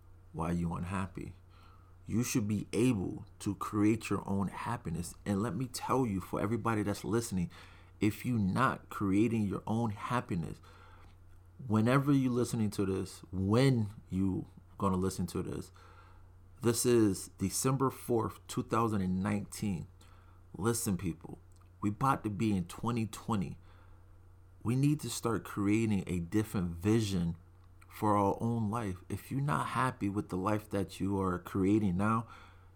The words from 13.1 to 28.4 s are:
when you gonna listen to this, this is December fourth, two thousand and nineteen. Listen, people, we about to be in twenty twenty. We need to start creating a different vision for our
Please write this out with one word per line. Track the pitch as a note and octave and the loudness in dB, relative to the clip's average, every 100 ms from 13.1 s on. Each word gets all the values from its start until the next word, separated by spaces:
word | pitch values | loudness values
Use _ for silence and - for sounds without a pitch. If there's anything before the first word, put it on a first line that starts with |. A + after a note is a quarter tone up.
| - - | -10 -10
when | F#2 F#2+ A2 C#3 B2 G#2 G#2 - | -2 2 4 6 4 0 -6 -6
you | F#2 F#2+ F#2 - - - - | 0 0 0 -4 -12 -16 -2
gonna | G2+ F#2 | 0 2
listen | F#2+ - F2 | 0 -2 -4
to | F#2 | -4
this, | F2+ - - - - - - - - - - - | -4 -6 -10 -14 -20 -20 -20 -20 -20 -20 -20 -4
this | A2+ A#2 B2 | 0 2 4
is | A#2+ A2 F#2 - - | 6 6 4 -4 -4
December | F#2+ - C3 C3+ C3+ | -2 0 0 2 2
fourth, | - - A#2 G#2+ - - | 0 -2 0 0 -4 -8
two | - | -6
thousand | A#2+ A2+ A#2 G#2 | -2 2 2 2
and | F#2 F#2 | 0 0
nineteen. | G2+ G#2 G2 - G#2+ F#2 - - - - - - - - | 0 -2 -4 -6 -4 -4 -6 -16 -20 -20 -20 -20 -16 -4
Listen, | G2+ A#2 - F2+ | 0 0 0 -2
people, | F#2 - - - - - - - | -2 -6 -10 -16 -18 -20 -20 -6
we | G#2 | -4
about | G#2 C3+ C3+ | 0 0 0
to | G#2+ | -2
be | G#2 A2+ G2 | -2 0 0
in | F2 | -2
twenty | - A2+ A#2+ A2 | -6 -4 -2 -4
twenty. | - - A2 D#2 - - - - - - - - - - - | -6 -4 -2 -2 -8 -16 -20 -20 -20 -20 -20 -20 -20 -20 -8
We | - B2+ | -2 2
need | C#3+ D3+ | 4 2
to | A#2+ | -2
start | - A#2 G#2 | -4 -2 -2
creating | - - G2+ G#2+ A2+ G2+ - | -4 -2 2 4 4 2 0
a | F2+ | -4
different | E2+ G#2 G#2+ A2 F2 | -2 0 0 -2 -2
vision | E2+ G2 A2+ G#2+ F#2+ E2+ E2+ - - - - - | 0 2 2 2 0 0 -2 -10 -20 -20 -20 -20
for | - G#2+ G#2 | -2 2 4
our | G2 - | 4 2